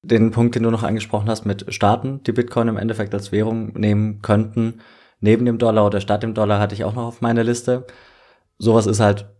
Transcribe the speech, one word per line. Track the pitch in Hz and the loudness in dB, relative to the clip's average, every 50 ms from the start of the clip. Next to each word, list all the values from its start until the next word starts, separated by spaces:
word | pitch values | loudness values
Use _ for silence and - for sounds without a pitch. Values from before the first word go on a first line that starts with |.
Den | - - 120 110 113 113 | 0 2 4 4 4 2
Punkt, | 107 117 117 120 117 | 2 2 0 2 2
den | 117 | 0
du | 113 117 | 0 0
noch | 113 107 | 0 0
angesprochen | 113 78 110 110 104 - - 107 104 110 | -2 -2 -2 -4 -4 -4 -4 -2 -2 -2
hast | 110 104 - | -4 -4 -2
mit | 104 98 98 - - - | -4 -4 -4 -6 -12 -4
Staaten, | - - 101 110 120 - 131 135 139 | 0 2 2 2 0 -2 -8 -8 -6
die | - - | -4 -2
Bitcoin | 113 127 120 - - 120 117 117 | -2 -2 -2 -2 -2 -2 0 0
im | 110 - | -2 -2
Endeffekt | 107 113 110 110 107 101 | -4 -4 -4 -4 -6 -4
als | 110 101 101 - | -6 -8 -6 -2
Währung | - 104 107 113 113 113 110 - - - | -2 -2 0 0 -2 -4 -6 -8 -6 -2
nehmen | 107 107 104 104 107 107 104 104 | 0 2 2 2 0 -2 -4 -8
könnten, | 101 - 104 107 110 107 - 120 113 113 113 - - - - _ _ _ _ _ | -2 0 0 0 0 0 -2 -2 -2 -2 -4 -10 -20 -20 -20 _ _ _ _ _
neben | - 104 113 113 123 | 4 4 4 4 4
dem | 123 117 110 | 0 0 2
Dollar | 120 113 107 110 104 | 2 2 4 4 4
oder | 101 101 98 | 4 2 0
statt | 98 - 104 104 | 0 0 -2 -2
dem | 113 113 | -2 -4
Dollar | 107 110 107 101 104 101 | -2 -2 0 0 2 0
hatte | 104 101 104 | 0 -2 -2
ich | 101 - | -4 -4
auch | 101 107 | -4 -4
noch | 123 117 | -6 -8
auf | 117 117 - | -8 -6 -4
meiner | 120 117 117 117 113 | -2 0 2 2 2
Liste. | 117 120 120 - - 123 123 123 - - - - _ _ _ _ _ _ _ _ _ _ | 0 0 -2 0 -2 -2 -2 -4 -12 -20 -20 -20 _ _ _ _ _ _ _ _ _ _
Sowas | _ 104 113 110 117 104 | _ 2 4 4 4 4
ist | 104 110 101 | 2 2 2
halt | 110 104 101 101 - - _ _ | 2 2 2 0 -6 -16 _ _